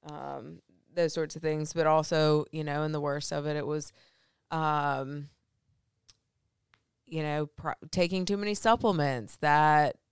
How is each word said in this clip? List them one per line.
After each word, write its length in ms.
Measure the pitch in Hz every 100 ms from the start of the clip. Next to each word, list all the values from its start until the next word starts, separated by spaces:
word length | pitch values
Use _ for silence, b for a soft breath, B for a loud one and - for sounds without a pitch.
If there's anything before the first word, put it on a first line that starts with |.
| 156
um, 500 | 147 139 139 131 165 _ _ _
those 220 | 175 165
sorts 220 | 160 156 160
of 60 |
things. 300 | 160 156 151
But 140 | 165 156
also, 600 | 156 156 160 156 151 -
you 140 | 156
know, 180 | 151 147
in 80 | 156
the 100 | 156
worst 320 | 143 143 147
of 140 | 151 147
it, 100 | 151
it 100 | 143
was, 260 | 151 143 b b b b b _
um, 760 | 160 156 151 143 135 135 147 147 _ _ _ _ _ _ _ _ _ _ _ _ _ _ _ _ _ _
you 160 | 160
know, 240 | 151 147 151
pro-, 280 | - 160 - -
taking 320 | - 175 185
too 120 | 180 202
many 180 | 208
supplements 840 | 208 233 233 226 175 143 127 107 -
that 640 | 147 147 151 151 151 - _